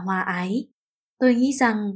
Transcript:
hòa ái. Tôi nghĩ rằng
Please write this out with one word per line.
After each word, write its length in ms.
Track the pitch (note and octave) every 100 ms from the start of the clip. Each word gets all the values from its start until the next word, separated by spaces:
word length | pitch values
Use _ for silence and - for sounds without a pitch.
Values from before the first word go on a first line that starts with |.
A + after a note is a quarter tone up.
| F#3
hòa 160 | F#3
ái. 460 | - F3+ F3+ A#3 - _ _ _ _ -
Tôi 160 | B3+ A#3+
nghĩ 180 | C4
rằng 380 | C4 A#3+ G#3+ G#3